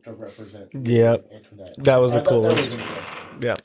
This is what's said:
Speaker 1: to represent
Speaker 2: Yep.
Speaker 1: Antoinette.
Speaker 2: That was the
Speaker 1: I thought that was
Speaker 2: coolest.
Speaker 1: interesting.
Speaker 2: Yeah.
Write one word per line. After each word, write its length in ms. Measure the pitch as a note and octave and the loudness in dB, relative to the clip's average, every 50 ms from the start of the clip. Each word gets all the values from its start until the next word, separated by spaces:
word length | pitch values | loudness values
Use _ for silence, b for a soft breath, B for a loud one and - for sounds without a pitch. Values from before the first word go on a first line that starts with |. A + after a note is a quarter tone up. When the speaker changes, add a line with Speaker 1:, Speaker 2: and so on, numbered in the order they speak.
| _ | _
Speaker 1:
to 80 | A#2+ G2+ | -20 -18
represent 560 | G#2 G#2+ G2+ - - G#2+ G2 G#2 G#2 G2 - - | -16 -18 -18 -18 -20 -20 -20 -20 -20 -20 -16 -12
Speaker 2:
Yep. 560 | C3+ B2 A#2 A#2+ A#2 A#2 A#2 A#2 - - _ | -8 -2 2 4 4 6 4 4 0 -2 _
Speaker 1:
Antoinette. 460 | - - - _ - - - - - - C#3 | -20 -20 -20 _ -20 -20 -20 -18 -12 0 2
Speaker 2:
That 140 | C#3 C3 | 4 4
was 160 | B2+ B2+ A#2+ A#2 | 6 4 4 2
the 80 | - | 2
Speaker 1:
I 20 | - | 2
thought 180 | - B2 A2+ A2 | 2 2 4 4
that 100 | A#2 - | 2 2
was 160 | - - A#2 | 0 -2 -4
Speaker 2:
coolest. 20 | |
Speaker 1:
interesting. 320 | - A2+ - - - - - - - - - - - - | -6 -10 -10 -10 -12 -12 -14 -14 -16 -18 -18 -18 -12 -6
Speaker 2:
Yeah. 140 | A#2+ A#2 F#2+ - | -4 -4 -4 -6